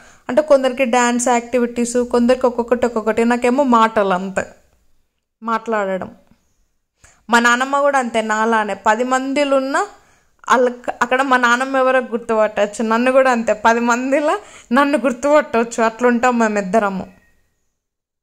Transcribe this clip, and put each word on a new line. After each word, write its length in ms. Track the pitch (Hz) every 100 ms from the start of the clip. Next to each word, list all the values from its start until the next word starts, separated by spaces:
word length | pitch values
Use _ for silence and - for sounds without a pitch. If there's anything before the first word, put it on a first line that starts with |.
| - - -
అంటే 120 | 254
కొందరికి 440 | 302 277 262 247 262
డ్యాన్స్ 420 | 247 240 240 247
యాక్టివిటీస్, 720 | 240 240 247 240 240 240 247
కొందరికి 480 | 240 240 240 254 254
ఒక్కొక్కటి 400 | 233 233 240 240
ఒక్కొక్కటి. 400 | 233 214 220 233
నాకేమో 380 | 240 247 254
మాటలు 500 | 285 233 220 226 196
అంతే, 320 | 180 190 190 - - _ _ _ _ _ _ _ _
మాట్లాడడం. 680 | 220 220 226 220 196 190 - - _ _ _ _ _ _ _ _ _ _ -
మా 100 | 233
నాన్నమ్మ 400 | 240 240 269 277
కూడా 200 | 285 277
అంతే 220 | 240 226
నాలానే, 520 | 220 214 220 226 208
పది 300 | 196 226 220
మందిలు 520 | 254 262 262 269 285 269
ఉన్నా 320 | 269 302 403 - _ _ _ _ -
వాళ్ళ, 220 | 233 247 247 - -
అక్కడ 200 | 240 254
మా 160 | 277 254
నాన్నమ్మ 400 | 240 240 269 269
ఎవరో 220 | 254 262
గుర్తుపట్టచ్చు, 840 | 233 226 233 220 214 214 202 -
నన్ను 280 | 226 233 254
కూడా 200 | 262 262
అంతే, 220 | 240 226
పది 260 | 208 226 233
మందిలో 600 | 240 240 262 277 294 392 - - -
నన్ను 260 | 240 285 285
గుర్తుపట్టవచ్చు, 840 | 240 247 285 302 294 233 233 -
అట్లుంటాం 560 | 226 226 247 240 254 240
మేమిద్దరము. 680 | 226 208 190 220 202 190 - - _ _ _ _ _ _ _ _ _ _